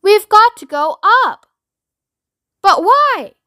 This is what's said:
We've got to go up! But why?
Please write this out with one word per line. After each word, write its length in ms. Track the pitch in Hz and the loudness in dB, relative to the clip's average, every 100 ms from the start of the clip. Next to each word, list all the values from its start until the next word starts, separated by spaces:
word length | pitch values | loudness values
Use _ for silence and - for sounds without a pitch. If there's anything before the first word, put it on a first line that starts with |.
We've 260 | 381 415 - | 0 -2 2
got 280 | 415 453 - | 2 2 -2
to 80 | 269 | -12
go 320 | 294 311 - 370 480 480 | -6 -6 -4 0 0 0
up! 200 | - _ _ _ _ _ _ _ _ _ _ _ _ | -6 _ _ _ _ _ _ _ _ _ _ _ _
But 200 | 392 359 | 0 0
why? 500 | 339 539 587 466 233 _ | 2 0 0 -2 -10 _